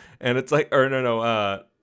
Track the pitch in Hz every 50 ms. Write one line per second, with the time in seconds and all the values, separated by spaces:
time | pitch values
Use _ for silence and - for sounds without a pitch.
0 | - - - - - 123 123 127 131 - 147 147 156 - - 139 131 135 135 131
1 | 127 120 117 113 113 117 113 107 104 101 98 95 - _ _ _